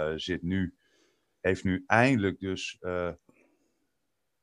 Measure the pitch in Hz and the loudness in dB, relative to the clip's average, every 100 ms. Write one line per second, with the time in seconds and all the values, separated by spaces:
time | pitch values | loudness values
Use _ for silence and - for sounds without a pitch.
0 | 78 80 - 85 85 95 90 - _ _ | -2 -4 -4 -4 -2 -2 -2 -6 _ _
1 | _ _ _ _ 92 92 98 92 - 107 | _ _ _ _ -2 0 0 -2 2 4
2 | 127 123 98 87 95 92 - - 90 90 | 6 4 2 -2 -4 -6 -8 -8 -6 -2
3 | 87 80 _ _ _ _ _ _ _ _ | -4 -6 _ _ _ _ _ _ _ _
4 | _ _ _ _ | _ _ _ _